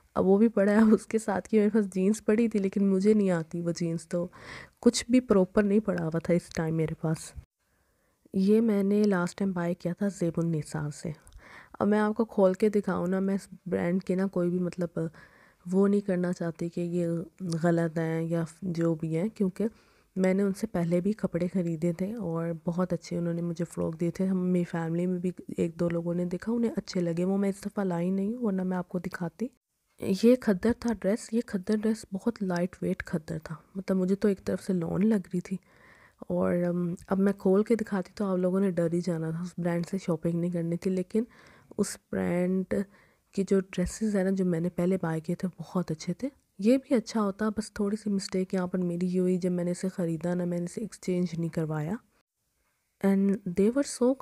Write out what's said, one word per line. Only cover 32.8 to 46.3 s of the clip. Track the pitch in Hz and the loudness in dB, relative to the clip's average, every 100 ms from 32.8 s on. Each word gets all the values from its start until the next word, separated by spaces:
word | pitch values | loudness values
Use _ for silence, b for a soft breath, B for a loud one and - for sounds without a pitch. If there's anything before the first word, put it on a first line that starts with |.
वेट | 175 190 | -4 -4
खद्दर | - 165 156 165 | -4 -6 -6 -10
था, | - 156 - 190 | -8 -14 -10 -12
मतलब, | 185 185 | -2 0
मुझे | 185 | 2
तो | 196 208 | 2 0
एक | 190 | 0
तरफ | - 196 | -4 -6
से | - | -2
लॉन | 185 170 170 | -2 -2 0
लग | 214 220 175 | 2 2 -2
रही | 180 | -6
थी। | - 190 b b b b b b - | -6 -10 b b b b b b -6
और, | 175 185 175 | -2 0 0
अम, | 175 175 175 180 - | 0 -2 -4 -6 -4
अब | 190 | 2
मैं | 196 196 | 2 2
खोल | 196 190 | 2 4
के | 214 226 | 4 0
दिखाती | 214 202 180 - | 0 -4 -6 -4
तो | |
आप | 202 185 | -2 0
लोगों | 180 185 | 2 2
ने | 196 | 0
डर | 175 170 | 0 0
ही | 170 | 0
जाना | 180 165 160 | -2 -2 -4
था, | 165 | -6
उस | 175 - | -8 -4
ब्रांड | 175 170 175 | -2 -2 -2
से | 196 | -6
शॉपिंग | - 160 170 170 | -4 -2 0 0
नहीं | 175 | -2
करनी | 175 170 170 | -2 -2 -2
थी। | 190 | -2
लेकिन | 185 180 220 247 B B B B - | -2 -2 -2 -4 B B B B -4
उस | 202 - _ | -4 -4 _
ब्रांड | 190 185 175 180 185 185 202 196 b b b _ | -4 0 0 0 0 -2 -4 -4 b b b _
की | - | -6
जो | 190 196 | 2 0
ड्रेसेस | 190 - 180 - 220 | 0 -4 -4 -2 -2
है | 202 | 0
ना, | 185 | 0
जो | 190 | 2
मैंने | 180 165 175 | 0 0 -2
पहले | 175 180 190 | 0 0 0
बाय | 165 160 | -2 -4
किए | 156 175 | -4 -4
थे, | 185 | -4
बहुत | - 160 190 175 | -8 -6 -4 -4
अच्छे | 156 - 175 | -6 -6 -6
थे। | 269 | -6